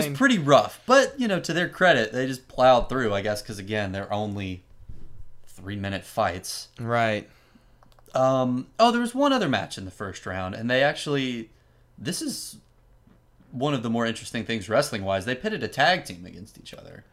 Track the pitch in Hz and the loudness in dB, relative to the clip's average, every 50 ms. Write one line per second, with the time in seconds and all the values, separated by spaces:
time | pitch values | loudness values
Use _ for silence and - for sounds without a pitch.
0 | 156 147 143 139 262 262 240 180 143 143 143 117 - - - - - 233 262 269 | 2 0 2 2 4 4 4 4 6 6 8 8 6 4 -4 -6 0 4 6 6
1 | 254 262 - 277 247 214 190 170 170 - 160 175 175 170 - - 185 175 156 120 | 4 4 0 -2 -2 0 0 -2 -2 -2 -2 -2 -2 -2 0 4 6 6 6 6
2 | 110 107 120 127 131 131 131 - - - - 131 127 131 123 120 113 - 127 131 | 2 0 -2 -2 -2 -4 -4 -8 -10 -6 2 6 8 8 8 6 4 2 0 0
3 | 123 107 101 98 98 107 104 104 - - 107 101 95 101 107 107 104 95 95 98 | 0 2 2 0 0 0 -2 -2 -4 -8 -10 -10 -6 -4 -2 -2 -2 -2 -4 -6
4 | 98 - 104 104 107 104 101 101 98 95 90 90 - - - - - - - - | -4 -4 -4 -2 -2 -4 -4 -6 -6 -6 -8 -10 -12 -18 -20 -18 -14 -12 -10 -10
5 | - - - - - - - - - - - - 92 101 104 101 98 98 98 90 | -10 -10 -10 -10 -12 -12 -14 -14 -16 -16 -16 -14 -10 -10 -8 -6 -4 -4 -6 -6
6 | - - - 117 107 90 78 73 - - - - - - _ - 117 117 117 117 | -8 -6 -2 0 0 0 -2 -4 -8 -10 -10 -12 -12 -14 _ -10 -6 -2 0 2
7 | 113 110 107 104 - - - _ _ _ - - _ _ _ - - - - - | 2 2 0 -2 -6 -10 -18 _ _ _ -20 -20 _ _ _ -20 -20 -20 -20 -20
8 | - - - 131 131 131 135 131 127 123 123 127 - - _ - 226 240 226 240 | -10 -4 0 2 4 4 4 2 2 0 -2 -4 -6 -4 _ 4 6 6 6 4
9 | 240 233 247 262 285 277 269 247 190 139 120 98 87 - - - 95 92 - - | 0 -2 0 0 2 2 2 2 2 0 0 0 -2 -4 -8 -10 -10 -10 -10 -8
10 | 104 95 92 - - 98 92 95 92 95 104 110 113 120 127 131 139 147 - - | -8 -8 -10 -8 -6 -6 -4 -4 -4 -4 -6 -4 -2 0 2 4 4 2 2 -2
11 | - 151 143 139 131 127 120 117 110 - _ _ _ _ _ _ _ _ _ - | -4 -2 -2 -2 -2 -2 -4 -8 -10 -12 _ _ _ _ _ _ _ _ _ -10
12 | 104 151 180 - 320 277 - - - - - - _ _ _ _ _ _ _ _ | -6 -6 -6 -4 -4 -6 -6 -8 -10 -14 -16 -20 _ _ _ _ _ _ _ _
13 | _ - _ _ _ _ _ _ _ - - 123 139 151 143 123 113 117 113 117 | _ -20 _ _ _ _ _ _ _ -14 -6 -4 -2 0 0 0 0 0 0 0
14 | 117 113 110 - 107 - - 117 107 - 113 110 95 - 107 135 147 - 123 104 | 0 -2 -2 -6 -8 -8 -8 -6 -4 -4 -4 -4 -2 0 2 2 2 0 -2 -4
15 | 95 95 98 98 92 123 127 - - 220 214 147 117 - - 135 143 170 185 170 | -2 -2 -2 -2 -2 -2 -4 -4 -4 -6 -6 -6 -6 -4 0 2 4 4 2 2
16 | - - 90 87 90 92 - 87 104 - - - - - - - - 85 82 - | -2 -8 -14 -16 -16 -18 -18 -18 -18 -20 -20 -20 -20 -20 -20 -20 -20 -20 -20 -20
17 | - _ | -20 _